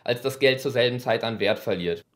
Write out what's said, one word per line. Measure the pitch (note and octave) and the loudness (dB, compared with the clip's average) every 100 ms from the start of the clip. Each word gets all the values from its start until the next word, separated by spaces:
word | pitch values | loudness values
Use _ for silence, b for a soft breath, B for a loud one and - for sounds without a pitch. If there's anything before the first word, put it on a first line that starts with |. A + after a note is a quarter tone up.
als | b A#2+ | b -2
das | C3+ - | -4 2
Geld | C3+ C3 | 2 4
zur | C3+ | 0
selben | A#2+ B2 B2 | 2 2 0
Zeit | B2 A2+ | 0 0
an | A2+ G#2+ | -2 0
Wert | G2 G#2+ | 0 0
verliert, | - F#2 F2 E2+ - | -2 -2 -2 -4 -8